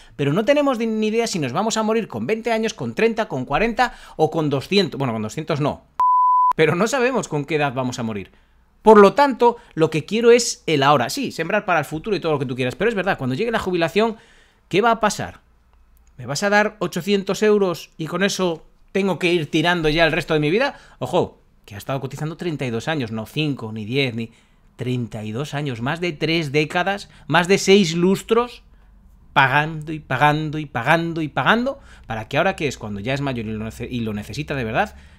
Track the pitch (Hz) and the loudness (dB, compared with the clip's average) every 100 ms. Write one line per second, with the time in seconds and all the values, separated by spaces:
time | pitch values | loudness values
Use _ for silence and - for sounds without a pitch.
0 | - - 143 170 226 285 277 233 226 220 | -14 -4 0 2 2 2 2 0 -2 -2
1 | 214 226 226 180 131 147 220 220 214 226 | 0 0 -2 -2 -4 -2 -2 -2 0 0
2 | 196 113 120 226 233 226 220 - 120 113 | -2 -6 -4 -2 -2 -2 -2 -4 -6 0
3 | 226 220 214 139 127 147 226 226 247 - | 0 0 -4 -4 -2 -2 0 0 -2 -4
4 | - - 156 160 151 135 - 196 175 127 | -10 -2 0 0 0 -2 0 0 0 -2
5 | 135 113 107 - 156 147 143 - _ - | -4 -4 -6 -8 -4 -2 -2 -4 _ -2
6 | - - - - - 392 151 170 220 277 | 2 2 4 4 2 2 2 2 0 0
7 | 247 240 - 147 139 151 143 127 127 123 | 0 -2 -4 -6 -2 -2 -2 -2 -4 -4
8 | 113 104 90 _ _ _ _ _ 214 214 | -6 -6 -10 _ _ _ _ _ 8 10
9 | 196 196 285 220 240 233 - - 160 160 | 10 6 2 4 2 2 -6 0 0 0
10 | - 214 233 233 - - - 151 135 147 | -4 2 6 6 4 -6 -2 2 4 4
11 | 120 - 220 - 165 208 202 165 143 156 | 2 -4 -6 -6 -2 -2 0 0 0 -6
12 | 220 180 165 147 131 120 127 127 214 208 | -4 -2 0 -2 -2 -4 -4 -2 -2 0
13 | 180 165 127 131 233 226 190 180 165 202 | -2 -2 -2 -2 -2 -2 -2 -2 0 2
14 | 226 214 - _ _ _ - 185 220 226 | 0 -2 -14 _ _ _ -4 2 2 2
15 | 214 - 87 - _ _ _ _ _ _ | 0 -2 -8 -10 _ _ _ _ _ _
16 | _ - 120 143 202 208 214 - 180 175 | _ -14 -8 -4 2 2 2 -2 -6 -4
17 | 190 202 190 185 214 208 190 170 - - | 0 0 0 0 2 4 2 -2 -10 -12
18 | 156 175 196 - 185 160 - _ _ 196 | -8 -2 -2 0 -2 -4 -10 _ _ -2
19 | 196 165 175 175 147 160 170 175 156 156 | 0 0 2 2 2 2 2 2 2 4
20 | 160 165 - 156 151 202 285 - - - | 2 2 0 0 2 2 0 -4 -16 -10
21 | 123 170 104 - _ _ - 101 - 135 | -2 0 -2 -6 _ _ -20 -14 -8 -6
22 | 127 139 151 165 170 147 131 113 156 160 | -6 -8 -8 -6 -6 -4 -4 -4 -4 -4
23 | 110 110 107 151 156 131 110 110 104 135 | -4 -6 -8 -4 -4 -4 -8 -10 -4 -2
24 | 135 113 113 _ _ _ _ - 127 123 | -2 -4 -8 _ _ _ _ -10 -4 -4
25 | 110 113 107 110 151 143 143 117 123 165 | -4 -8 -8 -6 -6 -6 -6 -4 -4 -4
26 | 175 147 156 170 147 147 151 180 185 202 | -4 -4 -2 -2 0 0 0 -2 -2 -4
27 | - - - 156 180 196 - 202 170 170 | -10 -16 0 2 4 2 6 6 6 2
28 | 180 196 - 226 240 - - - - - | 2 2 2 0 0 -6 -20 -20 -20 -20
29 | - - - 143 135 143 156 156 151 156 | -20 -20 -2 2 4 4 0 -6 -10 -10
30 | - 127 147 151 156 156 151 120 123 165 | -6 2 2 2 -2 -6 -8 -4 2 2
31 | 165 165 151 - 139 220 254 269 - - | 0 -4 -4 0 2 2 0 -6 -14 -18
32 | - 113 110 139 185 185 147 - 110 101 | -10 -10 -4 0 0 0 -4 -6 -8 -8
33 | 107 139 143 120 110 107 113 - 92 120 | -4 -4 -4 -4 -6 -8 -8 -10 -8 -6
34 | 110 104 101 107 151 139 113 139 208 - | -4 -6 -8 -8 -6 -6 -4 -2 -4 -6
35 | - | -20